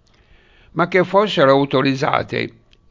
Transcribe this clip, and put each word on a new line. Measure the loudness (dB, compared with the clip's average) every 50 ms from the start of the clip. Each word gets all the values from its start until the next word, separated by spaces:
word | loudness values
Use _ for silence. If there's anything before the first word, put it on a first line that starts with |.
| _ _ _ _ _ _ _ _ _ _ _ _ _ _
Ma | -4 -4 -4 0
che | 0 0 0
fossero | 2 2 0 0 0 0 2 4 4
autorizzate | 4 2 2 0 -2 -2 0 0 -2 -2 -2 -2 -2 -2 -4 -4 -6 -8 -8 -8 -10 _ _ _ _ _ _ _